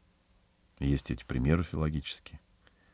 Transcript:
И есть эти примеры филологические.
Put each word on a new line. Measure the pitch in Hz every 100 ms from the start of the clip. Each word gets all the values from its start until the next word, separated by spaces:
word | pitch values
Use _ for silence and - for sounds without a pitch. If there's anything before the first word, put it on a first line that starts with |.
| _ _ _ _ _ _ _ -
И | 69
есть | 69 -
эти | 65
примеры | - 64 65 85
филологические. | 85 80 78 78 71 - - - _ _ - _ _